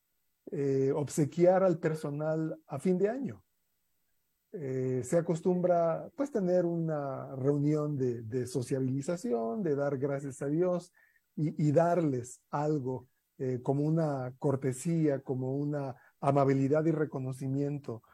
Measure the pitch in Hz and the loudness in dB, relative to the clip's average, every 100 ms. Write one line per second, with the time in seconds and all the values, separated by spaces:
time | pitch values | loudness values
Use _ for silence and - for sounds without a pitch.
0 | _ _ _ _ - 151 139 135 135 151 | _ _ _ _ -10 -4 0 0 0 0
1 | 139 - 147 170 175 185 190 165 160 156 | -2 0 0 4 6 6 4 2 0 -2
2 | 147 147 156 160 160 - - 135 185 180 | -6 -4 -4 -2 -4 -6 -10 -4 0 2
3 | 202 262 214 101 _ _ _ _ _ _ | 0 -2 -6 -10 _ _ _ _ _ _
4 | _ _ _ _ _ 196 135 131 127 127 | _ _ _ _ _ -10 -6 -2 0 -2
5 | - 170 165 165 190 180 180 170 165 156 | 0 0 2 0 0 2 4 4 2 0
6 | 165 - 285 220 180 180 170 170 160 151 | -6 -6 -4 0 2 2 2 0 -2 -2
7 | 139 131 135 131 135 147 147 151 147 143 | -4 -6 -8 -2 0 2 2 2 0 0
8 | 127 120 113 127 120 139 120 135 131 135 | -2 -2 -4 -4 -2 -4 -2 -2 0 -2
9 | 147 175 240 233 226 226 170 139 143 139 | -4 -4 -2 -2 -2 -2 -2 0 0 -2
10 | 139 139 143 127 143 156 180 175 - _ | -2 -4 -6 -6 -2 0 2 0 -6 _
11 | _ _ _ - 151 - 151 147 170 175 | _ _ _ -4 -4 0 4 4 4 4
12 | 156 127 110 - _ 147 151 151 127 127 | 2 -2 -6 -16 _ -4 0 -2 -2 -6
13 | - _ _ - 131 123 131 139 151 160 | -10 _ _ -8 -4 -4 0 0 2 2
14 | 156 139 127 131 147 135 135 127 170 165 | 0 -2 -6 -4 -2 0 -2 -4 -2 2
15 | 156 135 - 131 131 139 147 147 135 - | 2 0 -2 -4 -2 -2 -2 -4 -6 -10
16 | _ - 139 139 139 135 135 151 160 156 | _ -4 2 4 6 4 4 4 2 2
17 | 147 139 131 127 135 139 143 143 - 113 | 0 -4 -6 -6 -4 -2 -2 -4 -8 -12
18 | _ | _